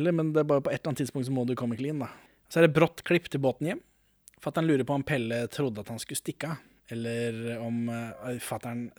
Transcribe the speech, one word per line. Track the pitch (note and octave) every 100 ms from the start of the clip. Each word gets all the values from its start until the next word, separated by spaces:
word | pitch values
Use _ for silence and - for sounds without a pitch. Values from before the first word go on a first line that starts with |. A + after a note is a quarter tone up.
heller, | E3 E3
men | D#3
det | D3+
er | D3+
bare | C#3+ C#3
på |
et | B2+
eller | D#3+
annet | C#3
tidspunkt | C3 C#3+ B2+
så | C3
må | B2
du |
komme | B2 B2 A2+
clean, | C#3 D3+
da. | A#2 - - _ _
Så | D#3+
er | E3
det | D3+
brått | E3 - -
klipp | F3 -
til | C#3
båten | C3+ - D#3
hjem. | C#4 - _ _ _ - -
Fatteren | D3 E3 D#3+
lurer | C#3 B2
på |
om | C#3+ -
Pelle | C#3+ A2+ A#2 A#2+
trodde | - C#3 G#2+
at | G#2
han | A2+
skulle | - C#3
stikke | - - D3
av, | D3+ - _ -
eller | A#2 A#2 A#2 A#2+ A2+ A#2 A#2
om, | A#2 A#2 A#2
eh, | A#2 A2+ - B2 B2
fatteren | - A#2 A#2+ A#2 A#2+